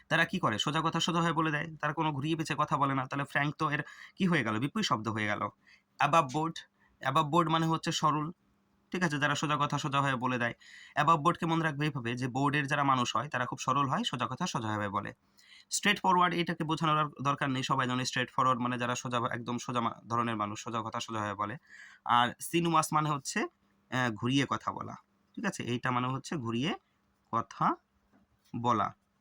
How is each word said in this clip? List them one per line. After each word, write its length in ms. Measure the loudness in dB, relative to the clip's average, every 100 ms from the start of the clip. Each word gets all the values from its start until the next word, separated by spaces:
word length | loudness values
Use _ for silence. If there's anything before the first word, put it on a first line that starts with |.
| -2
তারা 160 | 0 0
কি 140 | 0
করে? 200 | 0 0
সোজা 220 | 0 0
কথা 180 | 0 0
সোজাভাবে 340 | 0 2 2
বলে 180 | 2 0
দেয়, 240 | -2 -6 -6
তারা 120 | -4
কোনো 180 | -2 -2
ঘুরিয়ে 240 | 0 -2 -2
পেঁচিয়ে 240 | -2 -2
কথা 180 | 0 2
বলে 180 | 2 0
না। 100 | -2
তাহলে 200 | -4 -4
ফ্র্যাঙ্ক 300 | -2 -2 -2
তো 140 | -2
এর 140 | -2 -6 -14 -16 -2
কি 100 | 2
হয়ে 180 | 2
গেল? 160 | 2 0
বিপরীত 260 | -2 -2 0
শব্দ 220 | 0 0
হয়ে 180 | -2 0
গেল। 240 | -2 -4 -8 _ -20 _ -2
অ্যাবাভ 360 | 4 4 2
বোর্ড, 220 | -2 -4 -6 -16 _ _ -8
অ্যাবাভ 260 | 0 0 4
বোর্ড 240 | 4 4
মানে 160 | 4 2
হচ্ছে 260 | 0 0
সরল, 400 | 0 2 2 -2 -8 _ _ _ _ -6
ঠিক 120 | 0
আছে? 160 | 0 2
যারা 160 | 0 0
সোজা 220 | 0 0
কথা 180 | 0 0
সোজাভাবে 380 | 0 0 0 0
বলে 240 | 0 0
দেয়। 140 | -2 -4 -18 -20 -8
অ্যাবাভ 260 | 0 4 6
বোর্ডকে 260 | 4 2 0
মনে 180 | 2
রাখবে 220 | 0 0 -2
এইভাবে 300 | -2 -4 -2
যে 120 | -2
বোর্ডের 400 | 0 2 2 0
যারা 160 | 0
মানুষ 320 | 4 4 2 -2
হয় 140 | -2
তারা 160 | -4 -4
খুব 140 | -4
সরল 300 | -2 0 0
হয়, 140 | 0
সোজা 240 | -2 -4 -4
কথা 200 | -4 -4
সোজাভাবে 420 | -2 -2 -2 -2
বলে। 240 | -4 -6 -12 _ _ -20 -20 -6
স্ট্রেট 300 | 0 2 2
ফরওয়ার্ড, 340 | 4 4 4 2
এটাকে 280 | -2 -2
বোঝানোর 340 | -2 0 2 2
আর 80 | 0 -2
দরকার 260 | -2 0 0
নেই, 140 | 0
সবাই 240 | 0 0 2
জানে 180 | 0 0
স্ট্রেট 260 | -2 -2
ফরওয়ার্ড 300 | 2 2 2
মানে 180 | 0 -2
যারা 160 | -2 -2
সোজা, 260 | -2 -2 0
একদম 260 | -4 -4 -4
সোজা 240 | -2 0
মা-, 260 | 0 -4 -4
ধরনের 280 | 0 0 0
মানুষ, 280 | -4 -6
সোজা 180 | -6 -6 -4
কথা 140 | -6
সোজাভাবে 340 | -6 -4 -4
বলে। 240 | -4 -6 -6 _ -20 -20 -10 2
আর 280 | 4 4 0
সিনুয়াস 540 | -2 0 4 2 4
মানে 160 | 2 2
হচ্ছে, 340 | -2 -2 -4
আহ, 680 | -4 _ _ _ -6 0 0
ঘুরিয়ে 360 | 0 0 2 2
কথা 220 | 0 -2
বলা, 240 | -6 -8 -12 _ _ _ -6
ঠিক 100 | -6
আছে? 180 | -4
এইটা 280 | -4 -2 0
মানে 160 | 0 0
হচ্ছে 300 | -4 -4 -6
ঘুরিয়ে 380 | -2 -2 -2 -4 _ _ _ _ -6
কথা 440 | -4 -4 -2 0 0 _ _ _ _ _ _ -10 -2
বলা। 320 | 2 2 0 -4 _ _